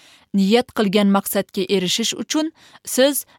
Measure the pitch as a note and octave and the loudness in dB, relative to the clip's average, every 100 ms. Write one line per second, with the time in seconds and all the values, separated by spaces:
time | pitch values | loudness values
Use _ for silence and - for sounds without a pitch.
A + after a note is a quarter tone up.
0 | - _ _ G3 F#3+ A#3 B3 - G3+ G#3 | -20 _ _ 0 2 2 2 -2 0 2
1 | G3+ G3 - G3+ F#3+ - F#3 G3 F3+ - | 4 2 0 -4 -4 -6 -2 -2 -2 -2
2 | A3+ - A#3+ D4+ D#4 - - - - - | -4 -6 -4 -4 -4 -8 -20 -20 -6 0
3 | C4+ C#4 - | 2 0 -8